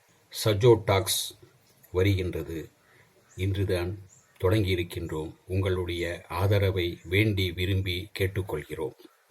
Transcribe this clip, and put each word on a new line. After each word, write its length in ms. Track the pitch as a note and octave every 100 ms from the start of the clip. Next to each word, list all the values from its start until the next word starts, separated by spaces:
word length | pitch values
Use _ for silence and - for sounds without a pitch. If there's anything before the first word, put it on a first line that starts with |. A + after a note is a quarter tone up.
| _ _ _ -
சஜோ 380 | A2 G2+ B2 A2+
டாக்ஸ் 520 | - G2 F2+ - - - - _ _ _ _
வருகின்றது. 760 | F2 G2 F#2+ F2+ D#2 D#2+ E2 - _ _ _ _ _ _ -
இன்றுதான் 720 | F#2+ G2 F#2+ F2+ F2 G2 - - _ _
தொடங்கியிருக்கின்றோம். 880 | F#2 A2 F#2+ F2+ F2 - E2 D#2 D#2 - -
உங்களுடைய 800 | F#2 G2 F#2 F2 E2+ E2+ E2+ -
ஆதரவை 680 | E2+ G2 G#2 G2 F#2 F2 E2+
வேண்டி 480 | E2+ F#2+ A2 G2 F#2
விரும்பி 560 | E2+ F2+ F#2 F#2 F2+ F2+ -
கேட்டுக்கொள்கிறோம். 760 | F#2+ - F#2+ D#2 D2 D2+ D#2 - - _ _